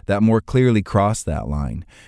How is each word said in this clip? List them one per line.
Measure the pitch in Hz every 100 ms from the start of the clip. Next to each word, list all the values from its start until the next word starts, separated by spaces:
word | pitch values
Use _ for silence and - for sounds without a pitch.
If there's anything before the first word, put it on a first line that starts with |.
| -
that | 101
more | 110 110
clearly | - 127 127 110
cross | 92 104 101 110
that | - 73 55
line. | 73 69 64 - -